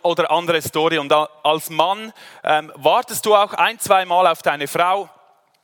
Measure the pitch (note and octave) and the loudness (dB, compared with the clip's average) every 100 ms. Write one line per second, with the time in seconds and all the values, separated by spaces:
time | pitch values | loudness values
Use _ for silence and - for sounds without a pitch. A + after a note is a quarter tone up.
0 | F3 E3+ E3 D#3+ E3+ E3 - D#3+ D#3+ D#3+ | -4 -2 0 0 0 -2 -2 -2 0 0
1 | C#3 D3+ D3+ _ D3 D#3 - D#3 E3+ G3+ | 0 0 0 _ -2 -2 -4 -2 -2 -2
2 | A3 - - - - D#3 D#3 D3+ D3+ G#3+ | -10 -18 -20 -10 -2 -2 -2 -2 2 2
3 | B3 G#3 G#3+ G#3 G3+ - F#3 A3+ - F#3+ | 0 -6 2 2 2 0 -2 -2 2 2
4 | F#3 F3 F#3 E3 F3 D3 C#3+ E3 F3 G3+ | 2 2 2 2 -2 -4 -4 -2 0 0
5 | F3 _ _ _ _ _ | -6 _ _ _ _ _